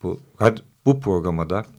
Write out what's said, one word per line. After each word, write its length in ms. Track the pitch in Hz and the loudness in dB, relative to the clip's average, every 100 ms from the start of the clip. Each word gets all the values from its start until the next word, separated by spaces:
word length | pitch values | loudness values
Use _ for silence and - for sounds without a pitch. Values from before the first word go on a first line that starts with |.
Bu 180 | 90 90 - _ | -10 -10 -14 _
rad-, 220 | 107 110 - _ 135 | 2 2 -8 _ 0
bu 140 | 135 | 2
programa 500 | 104 90 87 82 82 | 0 -2 -2 -2 -4
da 140 | 98 107 | -6 -8